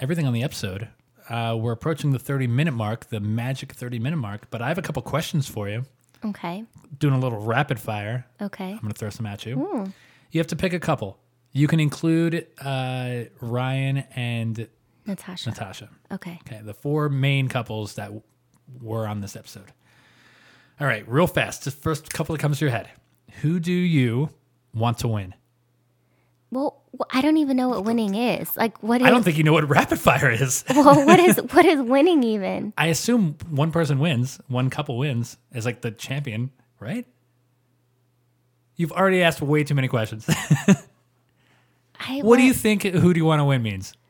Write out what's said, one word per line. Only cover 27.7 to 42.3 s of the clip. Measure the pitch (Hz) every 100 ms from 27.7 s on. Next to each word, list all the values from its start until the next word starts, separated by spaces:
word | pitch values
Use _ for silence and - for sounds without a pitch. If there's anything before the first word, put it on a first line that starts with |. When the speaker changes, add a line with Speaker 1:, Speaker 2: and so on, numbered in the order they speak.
Speaker 2:
what | 247
winning | 202 233 214
is. | 196 240 185 160 -
Like, | 226 -
what | 214 240
is | 254
Speaker 1:
I |
don't | 247
think | 180 156
you |
know | 156
what | 156 151
rapid | - - 330
fire | - 131 143
is. | 110 131 - -
<laughs> |
Speaker 2:
Well, | 254 285 285 277
what | 359
is, | 359 - 247
what | 311
is | 339 302
winning | 233 269 330 330
even? | 233 214 190 190 208 -
Speaker 1:
I | 160
assume | 160 - 247 180 147 -
one | 143 160
person | 160 151 143
wins, | 160 123 127 - -
one | 123 131
couple | - 147 120
wins | 147 120 113 - _
as, | 123
like, | 110 233
the | 117
champion, | - - 135 139 107 131 - _ _
right? | 104 220 240 _ _ _ _ _ _ _ _ _ _ _ _ _ _ _ _ -
You've | 165
already | 175 190 185
asked | 170 -
way | 147 151
too | 147
many | 139 131
questions. | 123 110 107 -
<laughs> | 156 - 147 - 196 - _ _ _ _ _ _ _ _ _ _ _
Speaker 2:
I | - 269
Speaker 1:
What | 214